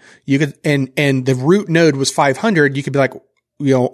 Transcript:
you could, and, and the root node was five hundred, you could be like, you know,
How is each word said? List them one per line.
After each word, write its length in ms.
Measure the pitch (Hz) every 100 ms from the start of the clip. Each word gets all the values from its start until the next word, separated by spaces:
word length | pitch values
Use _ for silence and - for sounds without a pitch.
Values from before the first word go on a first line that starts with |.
| - - -
you 120 | 139
could, 160 | 147 -
and, 280 | 156 143 131 -
and 300 | 143 135 127
the 80 |
root 340 | 127 139 202 180
node 280 | 165 165 135
was 160 | 135
five 240 | - 143 131
hundred, 400 | 226 175 147 139
you 80 |
could 80 | 143
be 80 | 139
like, 120 | 131 - - _ _ -
you 160 | 143
know, 160 | 127 127